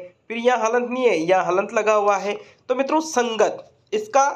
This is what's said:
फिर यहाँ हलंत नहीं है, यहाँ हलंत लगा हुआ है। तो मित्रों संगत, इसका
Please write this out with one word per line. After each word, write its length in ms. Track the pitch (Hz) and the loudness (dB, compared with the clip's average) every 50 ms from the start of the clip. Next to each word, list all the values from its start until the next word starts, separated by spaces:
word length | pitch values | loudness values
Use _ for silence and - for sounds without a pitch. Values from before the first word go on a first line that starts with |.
| 180 - - _ _ - | -6 -12 -20 _ _ -12
फिर 100 | 220 233 | -10 -2
यहाँ 300 | 233 247 247 233 220 220 | 0 0 2 2 0 0
हलंत 220 | 233 247 240 233 | 0 0 -2 -2
नहीं 140 | 247 254 254 | -4 0 0
है, 120 | 233 190 160 | 2 2 2
यहाँ 260 | 160 170 185 185 175 | 2 2 2 2 2
हलंत 260 | 170 180 190 202 214 | 2 0 0 -2 -2
लगा 220 | 233 220 208 214 214 | -2 0 2 2 2
हुआ 220 | 208 202 202 202 | 4 4 2 0
है। 220 | 190 185 208 202 208 - - _ _ _ - | 0 -2 -4 -6 -8 -10 -18 _ _ _ -4
तो 60 | 254 | -2
मित्रों 260 | 247 269 269 311 320 | -2 0 0 0 -2
संगत, 680 | 311 - - 254 233 233 226 208 214 160 - - - - _ _ _ _ | -2 0 -2 -2 -2 0 0 0 0 0 0 -4 -12 -20 _ _ _ _
इसका 360 | - 214 214 - - 262 277 285 277 | -6 -6 -4 0 2 2 2 2 0